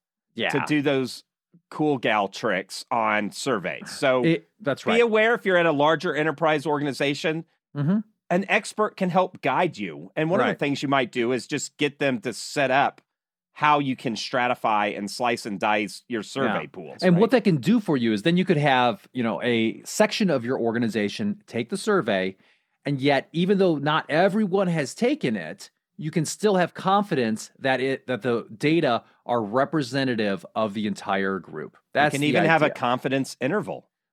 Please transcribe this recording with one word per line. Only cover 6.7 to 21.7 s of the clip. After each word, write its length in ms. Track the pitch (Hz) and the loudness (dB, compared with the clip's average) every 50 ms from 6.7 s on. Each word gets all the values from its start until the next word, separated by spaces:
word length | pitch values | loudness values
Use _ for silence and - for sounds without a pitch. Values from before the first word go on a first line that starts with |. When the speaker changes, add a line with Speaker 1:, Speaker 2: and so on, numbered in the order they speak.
| 147 143 147 143 123 - 147 139 147 143 - 160 156 165 - - _ _ _ _ - | -2 0 -2 -4 -2 -2 -2 -2 -2 -2 -2 -2 -2 -4 -8 -12 _ _ _ _ -6
Speaker 1:
Mm-hmm. 220 | 143 143 160 196 220 - - _ _ _ _ | -2 0 2 0 0 -2 -6 _ _ _ _
Speaker 2:
an 160 | 175 185 196 - | 0 0 2 2
expert 460 | 185 220 - - - - 214 - - | 0 0 0 -4 -2 -2 -2 -2 -2
can 120 | - 190 180 | -4 -4 0
help 320 | 160 190 185 180 - - | 2 2 2 0 -4 -4
guide 360 | - 139 127 156 185 160 139 104 | -2 0 0 2 0 0 -2 -6
you. 320 | 101 85 76 73 82 - _ | -10 -10 -10 -12 -16 -10 _
And 140 | 156 156 160 | -4 -2 0
one 100 | 180 - | 2 2
of 60 | 120 | 2
the 60 | 214 | 0
Speaker 1:
Right. 80 | 180 - | 0 -2
Speaker 2:
things 240 | 156 143 139 - 151 | -2 -2 -2 -2 0
you 60 | 135 | 2
might 220 | 139 135 131 110 | 2 2 2 0
do 200 | - 127 117 120 | -2 -2 0 0
is 160 | 131 120 - | 0 -2 -4
just 280 | - 151 135 - - - | -6 -6 -6 -6 -8 -4
get 200 | - 147 147 143 | -2 -2 -2 0
them 220 | _ 147 139 127 110 | _ 0 0 0 -2
to 120 | 101 127 104 | -4 -8 -8
set 360 | - - - - 147 139 127 | -8 -12 -6 -2 -2 0 2
up 320 | 127 143 131 107 - - _ _ _ _ _ _ _ _ _ _ _ | 4 2 2 2 -2 -6 _ _ _ _ _ _ _ _ _ _ _
how 240 | - 147 151 151 147 | 2 4 4 4 4
you 160 | 143 135 123 | 2 -2 -4
can 200 | - - 131 107 | -2 -4 -4 -4
stratify 800 | 101 - - - 127 123 123 120 - - 113 110 104 104 104 - | -4 -6 -4 -2 0 0 0 0 0 0 0 2 2 2 0 -2
and 120 | 95 104 101 | -4 -6 -8
slice 360 | - - 123 120 120 113 - | -4 -2 -2 -2 -2 -2 -4
and 140 | 120 101 90 | -8 -6 -2
dice 440 | 113 107 107 107 107 92 - - - | 0 2 2 2 0 -4 -8 -14 -10
your 160 | - 117 107 98 | -6 -6 -6 -6
survey 380 | - - 135 131 110 98 87 156 | -6 -4 -2 -2 0 -2 -4 -6
Speaker 1:
Yeah. 40 | - | -8
Speaker 2:
pools, 320 | - 92 - - 135 - 170 | -14 -16 -16 -14 -8 0 2
Speaker 1:
And 120 | 185 175 | 2 4
what 80 | 170 226 | 4 4
Speaker 2:
right? 60 | 220 | 4
Speaker 1:
that 120 | 262 233 214 | 2 2 4
can 140 | 208 165 | 2 0
do 220 | 135 110 156 233 240 | 2 2 2 2 2
for 160 | - - 151 | 2 0 0
you 160 | 127 117 113 | 2 2 2
is 120 | 107 101 101 | 0 2 2
then 120 | 170 175 | 2 2
you 100 | 180 190 | 2 2
could 120 | 190 175 | 2 2
have, 500 | 147 147 143 131 127 123 120 107 - - _ - | 2 4 4 4 4 4 2 0 -2 -10 _ -6
you 80 | 127 117 | -4 -2
know, 180 | 113 95 - 113 | -2 -2 -2 0
a 380 | 123 120 113 113 110 - - - | 0 2 2 2 0 -2 -6 -12
section 460 | - - - 214 208 - - 220 180 | -10 0 0 0 2 2 0 0 0
of 120 | 147 131 113 | 0 0 -2
your 140 | 120 135 90 | -2 -2 -2
organization 800 | 117 113 110 120 120 110 98 110 104 101 - - 107 101 101 - _ | -2 -2 0 0 -2 0 0 0 -2 -2 -2 -4 -4 -4 -4 -6 _
take 240 | - - 117 123 | -8 -6 -6 -6
the 80 | - | -4